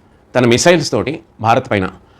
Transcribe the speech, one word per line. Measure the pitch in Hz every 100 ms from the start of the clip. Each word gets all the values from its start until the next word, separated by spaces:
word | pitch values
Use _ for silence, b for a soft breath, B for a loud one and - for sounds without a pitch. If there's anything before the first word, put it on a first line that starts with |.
| _ _ _
తన | - 120
మిసైల్స్ | 117 175 175 143
తోటి | 117 101 156 _ _
భారత్ | 110 120 -
పైన, | 104 95 - b